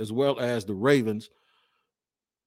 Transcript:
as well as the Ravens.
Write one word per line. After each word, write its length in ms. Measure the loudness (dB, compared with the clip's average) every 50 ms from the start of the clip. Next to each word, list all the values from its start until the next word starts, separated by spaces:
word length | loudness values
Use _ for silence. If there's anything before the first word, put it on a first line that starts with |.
as 100 | -8 -4
well 300 | -2 0 0 0 0 -2
as 240 | -2 -2 -2 -4 -4
the 100 | -6 -4
Ravens. 560 | 0 4 4 4 4 4 0 -2 -4 -8 -14 _ _ _ _ _ _ _ _ _ _ _ _ _ _ _ _ _ _ _ _ _ _ _